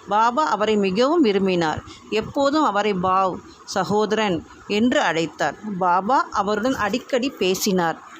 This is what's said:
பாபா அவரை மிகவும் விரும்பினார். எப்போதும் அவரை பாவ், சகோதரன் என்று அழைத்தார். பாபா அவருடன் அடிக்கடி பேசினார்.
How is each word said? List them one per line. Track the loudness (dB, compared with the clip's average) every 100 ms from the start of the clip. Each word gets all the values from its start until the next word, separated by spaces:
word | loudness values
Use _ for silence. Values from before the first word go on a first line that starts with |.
| -2
பாபா | 0 2 2
அவரை | 0 0 0 2
மிகவும் | 2 2 2 4
விரும்பினார். | 4 2 2 2 0 -2 -8 -18 -6
எப்போதும் | -6 -4 -2 0 2
அவரை | 2 2 0
பாவ், | 0 0 2 0 -2 -12 -20 -6
சகோதரன் | -4 0 0 0 0 0 -2 -6 -14 -4
என்று | 0 2 2
அழைத்தார். | 2 0 -2 -2 -4 -4 -8 -2
பாபா | 2 2 2 0 0
அவருடன் | -2 -2 -2 -2 -2
அடிக்கடி | -2 -4 -2 -2 -2
பேசினார். | -2 -2 0 0 0 0 -4 -12 -10